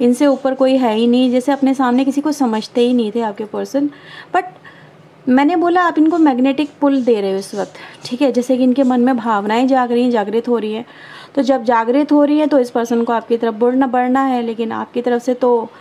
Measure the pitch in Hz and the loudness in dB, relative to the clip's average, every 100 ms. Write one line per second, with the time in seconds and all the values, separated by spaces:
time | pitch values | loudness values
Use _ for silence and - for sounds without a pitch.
0 | 240 240 285 269 269 262 262 262 247 214 | 0 2 2 2 -2 0 2 2 2 0
1 | 240 247 254 247 247 277 269 262 254 247 | 2 2 2 0 0 0 0 0 0 0
2 | 269 285 302 294 254 220 - 247 240 247 | 0 -2 -4 -2 -2 -2 -4 -2 0 0
3 | 214 233 220 208 214 208 196 277 285 - | -2 -4 -6 -6 -10 -8 -6 -4 -4 -6
4 | - - - 359 370 - - - - - | -18 -20 -6 -6 -6 -12 -20 -20 -20 -20
5 | - - - 254 294 349 339 359 349 311 | -20 -10 0 2 2 2 2 2 0 2
6 | 311 339 302 247 262 269 294 - 285 277 | 2 4 2 2 0 0 -4 -2 0 2
7 | 240 214 196 190 196 202 185 - - - | 2 0 0 -4 -6 -8 -8 -12 -20 -18
8 | - 247 277 247 240 254 254 247 262 247 | -12 -2 0 0 0 0 2 2 2 2
9 | 247 247 226 208 208 226 262 269 240 240 | 2 0 0 -2 0 0 2 2 2 0
10 | 247 233 202 226 233 233 214 214 - - | 2 0 -2 -4 -2 -2 -2 -8 -12 -20
11 | - - - 285 240 262 226 226 226 277 | -20 -20 -8 -4 0 0 2 0 2 0
12 | 294 294 294 302 302 285 247 240 233 233 | 2 2 4 2 2 2 0 -2 -2 -2
13 | 233 233 - 233 233 214 240 254 269 247 | 0 -4 -2 -2 -2 0 0 2 0 0
14 | 247 262 269 247 226 226 226 220 220 240 | 0 0 0 -2 -4 -6 -6 -6 -6 -6
15 | 240 240 254 247 247 240 226 - | -2 -2 -2 0 0 0 -2 -14